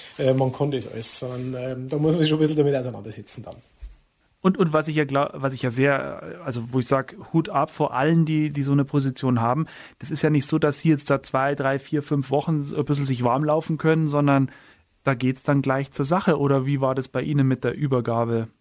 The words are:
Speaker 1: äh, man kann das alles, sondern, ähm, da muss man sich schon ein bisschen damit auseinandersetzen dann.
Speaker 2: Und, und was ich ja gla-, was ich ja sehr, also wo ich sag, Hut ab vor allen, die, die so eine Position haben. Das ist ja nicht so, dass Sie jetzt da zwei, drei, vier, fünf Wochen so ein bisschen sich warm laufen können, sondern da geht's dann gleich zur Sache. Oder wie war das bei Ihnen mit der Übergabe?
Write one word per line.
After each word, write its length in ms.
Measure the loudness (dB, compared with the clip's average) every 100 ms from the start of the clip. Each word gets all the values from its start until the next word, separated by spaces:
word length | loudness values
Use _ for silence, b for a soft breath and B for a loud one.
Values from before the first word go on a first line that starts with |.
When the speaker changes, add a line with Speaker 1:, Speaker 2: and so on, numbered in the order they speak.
| B B
Speaker 1:
äh, 160 | 2
man 180 | 2 2
kann 200 | 0 -2
das 200 | -2 -4
alles, 280 | -6 -4 -4
sondern, 640 | -4 -8 -8 -6 -6 -8
ähm, 40 | -4
da 80 | 0
muss 160 | 2
man 80 | 4
sich 80 | 2
schon 100 | 2
ein 20 |
bisschen 160 | 2 4
damit 180 | 2 0
auseinandersetzen 680 | -4 -8 -12 -14 -12 -12
dann. 120 | -14 -16 -20 _ -20 -20 _ _ _ _
Speaker 2:
Und, 180 | 0 2
und 140 | 2
was 160 | 2 0
ich 80 | 0
ja 80 |
gla-, 280 | 0 0 -2
was 180 | -2 -4
ich 120 | -2
ja 80 | -2
sehr, 680 | 2 2 2 -2 -10 -12 -12 -8
also 260 | -6 -4
wo 80 | -2
ich 80 | 0
sag, 300 | 0 -2 -10 -4
Hut 160 | 0 0
ab 220 | 0 -2
vor 220 | 0 -2
allen, 300 | 0 2 4
die, 260 | 2 2 0
die 140 | -2
so 80 | 0
eine 140 | 2 2
Position 560 | 0 -2 -2 0 2
haben. 240 | 2 0 -2 B B B
Das 100 | -10
ist 100 | -2
ja 80 | 2
nicht 180 | 2 2
so, 100 | 0
dass 200 | 0 2
Sie 100 | 2
jetzt 200 | 2 2
da 120 | -2
zwei, 320 | 0 -2 0 0
drei, 240 | 0 -2
vier, 220 | -2 -4
fünf 260 | -2 -2 0
Wochen 340 | 0 0 -2
so 140 | -2 -4
ein 80 | -2
bisschen 220 | 0 0
sich 160 | 0
warm 200 | 2 2
laufen 340 | 2 0 0 0
können, 300 | 2 2 2
sondern 440 | 2 4 4 2 B B B B _
da 120 | -2 0
geht's 260 | 0 -2
dann 200 | 0 0
gleich 280 | 2 0 -2
zur 140 | -4 0
Sache. 320 | 0 2 2
Oder 280 | 2 2 2
wie 140 | 0
war 140 | 0
das 140 | 0 -4
bei 160 | -4
Ihnen 240 | 0 2 2
mit 160 | 2
der 100 | -2
Übergabe? 720 | -2 0 0 0 0 0 0 -2 _